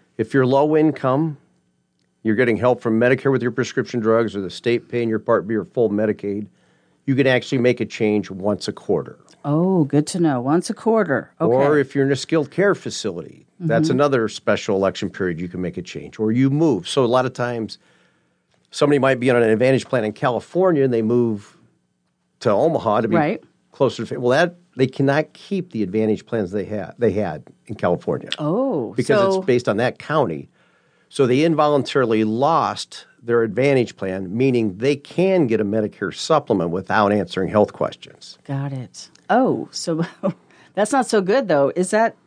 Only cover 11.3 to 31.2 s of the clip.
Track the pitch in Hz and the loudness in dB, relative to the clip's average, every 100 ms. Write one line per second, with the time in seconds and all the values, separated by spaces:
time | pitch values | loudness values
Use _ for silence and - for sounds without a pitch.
11.3 | _ 135 127 143 151 135 139 135 135 - | _ 0 2 4 2 0 0 0 0 0
12.3 | 160 135 - 202 170 120 - 104 85 - | -2 -2 0 0 0 -4 -6 -6 -8 -12
13.3 | - _ _ 175 113 156 127 143 131 110 | -18 _ _ 0 2 2 2 2 2 0
14.3 | - - 104 - 98 95 - 95 - 92 | -4 -2 -2 0 0 0 -2 -8 -4 -4
15.3 | 82 87 90 90 90 87 76 73 - 107 | -4 -6 -6 -8 -8 -12 -14 -14 -4 0
16.3 | 117 135 143 160 107 85 - 123 127 127 | 2 2 2 2 0 -2 0 2 2 0
17.3 | - 120 120 107 - _ _ _ _ _ | -4 -6 -4 -8 -10 _ _ _ _ _
18.3 | _ _ _ _ - 147 147 131 127 123 | _ _ _ _ 0 2 4 2 2 2
19.3 | 120 113 110 127 131 - 127 107 104 143 | 4 4 4 4 2 0 -2 -2 -2 -2
20.3 | 113 - 170 185 156 135 117 110 123 117 | -2 -4 0 2 2 2 2 2 2 0
21.3 | 104 - _ _ _ _ _ _ _ _ | -2 -10 _ _ _ _ _ _ _ _
22.3 | _ 117 101 156 147 107 104 110 113 151 | _ 0 2 2 0 0 0 2 0 0
23.3 | 220 - _ _ - 131 - 113 139 123 | -4 -10 _ _ -2 -2 -2 -8 -4 0
24.3 | 135 175 175 _ - 131 - 139 143 156 | 2 2 -2 _ -2 -2 0 0 2 -2
25.3 | - - 196 - 113 98 107 110 101 - | -10 -8 -8 -6 -6 -2 0 0 -2 -4
26.3 | 117 92 101 87 104 90 - 117 95 95 | -6 -4 -6 -6 -8 -10 -2 0 0 -4
27.3 | 76 - _ - 104 92 87 - - - | -6 -14 _ -16 -4 -2 -2 -2 -6 -6
28.3 | - 151 196 269 175 107 110 127 214 196 | -6 -4 -2 -2 -4 -4 -6 0 2 2
29.3 | 190 185 120 - 104 123 - - 156 113 | 0 0 0 0 -2 -2 -4 -4 -2 0
30.3 | 76 - _ _ _ _ _ _ - | -4 -12 _ _ _ _ _ _ 0